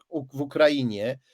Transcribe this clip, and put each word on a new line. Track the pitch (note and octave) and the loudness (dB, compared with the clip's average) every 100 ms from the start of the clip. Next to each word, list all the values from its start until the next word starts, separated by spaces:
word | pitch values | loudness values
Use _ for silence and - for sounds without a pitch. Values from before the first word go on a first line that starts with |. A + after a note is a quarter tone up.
| _ | _
u-, | E3 C3 C#3 | -10 -8 -8
w | |
Ukrainie, | C#3+ D3+ D3+ C#3+ B2+ G#2 A2 C3+ _ | -6 4 4 4 -2 -2 -4 -6 _